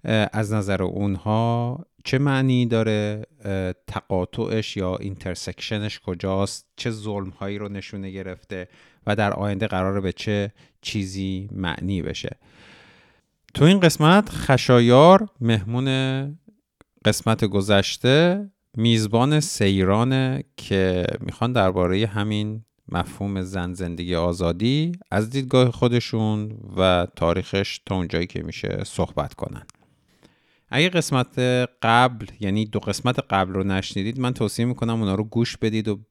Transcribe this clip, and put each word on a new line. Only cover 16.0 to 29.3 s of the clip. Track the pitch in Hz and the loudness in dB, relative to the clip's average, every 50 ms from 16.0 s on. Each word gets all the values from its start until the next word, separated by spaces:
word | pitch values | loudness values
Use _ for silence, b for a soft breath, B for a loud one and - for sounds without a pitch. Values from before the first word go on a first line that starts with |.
| 135 131 131 135 135 143 147 - _ - _ _ _ _ _ _ - _ _ _ _ | -2 -2 -2 -4 -6 -8 -10 -14 _ -20 _ _ _ _ _ _ -20 _ _ _ _
قسمت | 107 104 - - 113 110 - 117 | 0 0 2 0 0 0 2 0
گذشته، | 98 98 101 98 104 104 98 98 - - - - 123 135 151 170 175 180 202 208 196 _ _ _ _ - | 0 2 0 2 4 4 4 4 0 -6 0 2 4 4 6 4 4 2 -2 -6 -10 _ _ _ _ -4
میزبان | 113 113 117 117 110 110 104 110 117 127 143 151 151 | 0 4 4 4 4 2 2 2 2 4 4 2 2
سیرانه | 147 - - - 107 98 98 98 92 92 98 107 117 131 131 131 131 131 131 139 139 _ _ | 0 -2 -2 0 2 2 4 4 4 4 4 2 2 2 2 0 0 0 -2 -4 -8 _ _
که | - - - 98 95 92 92 92 90 87 - - - | -18 -6 -2 0 0 2 2 0 0 -2 -2 -4 -6
می‌خوان | - - - - 113 120 | -8 -10 -4 -4 -4 0
درباره | 127 120 98 92 92 98 90 90 92 98 113 | 2 2 2 2 2 2 2 2 2 0 0
همین | 107 101 107 101 107 107 104 107 107 107 110 110 _ _ _ _ - | -2 -2 -4 -2 -2 -2 -2 -2 -4 -6 -10 -12 _ _ _ _ -6
مفهوم | 90 87 87 - - - 101 101 98 95 | -4 -4 -4 -4 -6 -6 -6 -4 -4 -4
زن | 90 92 98 95 87 90 | -6 -6 -6 -6 -6 -6
زندگی | 90 85 92 85 85 82 87 87 87 | -6 -6 -6 -8 -6 -8 -6 -4 -2
آزادی | 82 85 87 87 90 90 85 85 87 107 120 135 147 156 170 175 185 - _ | 0 0 0 0 0 0 -2 0 0 0 0 0 0 -2 -2 -6 -8 -8 _
از | - 101 107 110 | -2 -2 -2 0
دیدگاه | 127 139 131 127 - 131 127 123 | -4 -6 -2 2 4 4 4 4
خودشون | 120 - 131 120 120 120 - - - 110 110 107 107 104 104 107 110 110 107 - 98 | 2 0 0 2 2 0 0 0 -2 0 0 0 0 -2 -4 -8 -10 -14 -14 -8 0
و | 95 92 92 90 90 87 - _ | 2 4 4 4 4 0 -2 _
تاریخش | - 82 82 87 92 - - - 98 98 - - - _ | -2 0 0 0 0 -2 -2 -2 -2 -2 -2 -6 -12 _
تا | - 98 | -4 -4
اونجایی | 92 87 82 - 82 87 | -2 -2 -2 -2 -4 -4
که | - - 85 | -4 -6 -8
می‌شه | 80 82 - - - 98 92 - - | -8 -8 -10 -8 -6 -6 -4 -6 -6
صحبت | - - - 85 - - - 71 - | -8 -4 -4 -4 -2 -2 -6 -6 -6